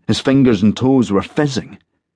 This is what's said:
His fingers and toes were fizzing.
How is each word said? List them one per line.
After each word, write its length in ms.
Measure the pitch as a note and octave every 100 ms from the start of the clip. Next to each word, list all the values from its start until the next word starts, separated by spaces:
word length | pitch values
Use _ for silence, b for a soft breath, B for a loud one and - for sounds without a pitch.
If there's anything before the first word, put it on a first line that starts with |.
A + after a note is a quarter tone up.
| -
His 140 | A2
fingers 420 | - C3+ B2+ G#2
and 140 | G#2 -
toes 340 | C3 C3+ G2+
were 120 | G2
fizzing. 560 | F#2 - D3+ B2 - - _ _ _